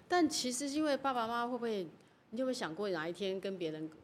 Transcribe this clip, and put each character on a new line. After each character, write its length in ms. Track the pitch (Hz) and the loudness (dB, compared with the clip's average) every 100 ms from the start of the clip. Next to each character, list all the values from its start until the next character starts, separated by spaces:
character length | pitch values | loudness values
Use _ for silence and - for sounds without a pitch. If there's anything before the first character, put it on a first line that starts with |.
| - | 0
但 220 | 359 311 | 4 4
其 240 | - 247 | 4 0
实 160 | 247 277 | -2 -2
因 160 | 285 | 2
为 120 | 311 269 | 2 2
爸 160 | 277 | 2
爸 140 | 254 226 | 0 0
妈 180 | 233 | 0
妈 20 | 240 | 0
会 60 | |
不 60 | 247 | 0
会， 260 | 233 208 170 - - - - | 0 -2 -2 -8 -20 -20 -10
你 80 | 220 | -2
有 80 | 262 | 0
没 40 | |
有 20 | |
想 200 | 254 160 | 0 -2
过 160 | 160 208 | -2 -2
哪 180 | 175 156 | 0 -2
一 40 | |
天 280 | 170 196 190 | -2 -2 -2
跟 180 | 196 190 | -4 -4
别 140 | 165 | -4
人 160 | 156 156 - | -4 -8 -10